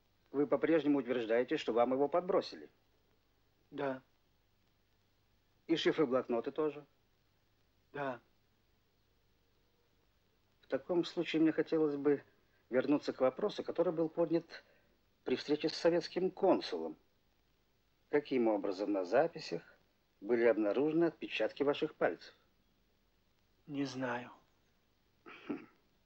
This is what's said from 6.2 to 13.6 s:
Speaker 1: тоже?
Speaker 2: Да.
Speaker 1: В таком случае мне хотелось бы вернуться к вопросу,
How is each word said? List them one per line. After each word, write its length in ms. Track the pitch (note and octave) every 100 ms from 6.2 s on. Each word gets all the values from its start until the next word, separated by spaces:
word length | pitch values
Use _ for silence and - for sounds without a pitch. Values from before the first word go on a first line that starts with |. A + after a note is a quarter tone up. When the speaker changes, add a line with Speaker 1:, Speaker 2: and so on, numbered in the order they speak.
| A#2+ A#2+ B2+
Speaker 1:
тоже? 320 | C#3 D3+ C#3+ D3 _ _ _ _ _ _ _ _ _ _
Speaker 2:
Да. 280 | C#3+ C#3 B2 _ _ _ _ _ _ _ _ _ _ _ _ _ _ _ _ _ _ _ _ _ _ _ _
Speaker 1:
В 60 | -
таком 380 | C3+ - F3+
случае 360 | E3 - D#3+ D#3+
мне 120 | D#3+
хотелось 440 | D3+ D#3 E3 D#3 C#3+
бы 260 | C#3+ C#3 - _ _ _ -
вернуться 440 | C3 - D3+ -
к 80 | -
вопросу, 440 | C3 - G#3 -